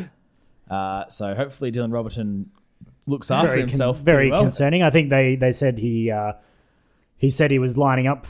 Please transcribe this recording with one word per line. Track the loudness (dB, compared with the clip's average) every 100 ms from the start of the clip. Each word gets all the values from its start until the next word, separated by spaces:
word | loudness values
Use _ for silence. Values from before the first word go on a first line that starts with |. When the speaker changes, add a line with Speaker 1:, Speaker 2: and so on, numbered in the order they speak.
| -14 _ _ _ _ _ -10
Speaker 1:
Uh, | -6 -6 -6 -8
so | -8 -6
hopefully | -4 -6 -6 -6
Dylan | -4 -4
Robertson | -4 -6 -6 -6 -6 -8 _ _ _ -20 _ -6
looks | -6 -2
after | 0 2
Speaker 2:
Very | 0
con-, | -2
Speaker 1:
himself | 0 -2 0
Speaker 2:
very | 4 4 4
Speaker 1:
pretty |
well. | 2
Speaker 2:
concerning. | 0 2 0 2
I | 4
think | 4 2
they, | 2 2 2
they | 0
said | 0 0 0
he, | -2 -2 -2
uh, | -2 -4 -8 _ _ _ _ _ _ _ -2
he | 0
said | 2 2
he | 2
was | 0 0
lining | 0 2 0
up | -2